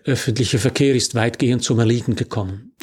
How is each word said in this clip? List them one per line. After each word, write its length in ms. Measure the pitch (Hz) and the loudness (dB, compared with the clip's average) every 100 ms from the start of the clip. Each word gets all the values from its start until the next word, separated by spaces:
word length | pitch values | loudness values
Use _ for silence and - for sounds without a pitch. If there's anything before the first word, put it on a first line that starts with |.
öffentliche 560 | - 127 - 110 113 120 | -4 -2 -2 -2 0 0
Verkehr 360 | 117 - 139 127 | 0 2 2 2
ist 200 | - 117 | 0 0
weitgehend 480 | 117 120 123 123 | -2 0 0 0
zum 160 | - 113 | 0 2
Erliegen 380 | 113 120 - - | 2 2 0 -2
gekommen. 560 | 123 113 95 98 - - | -4 -4 -6 -8 -14 -10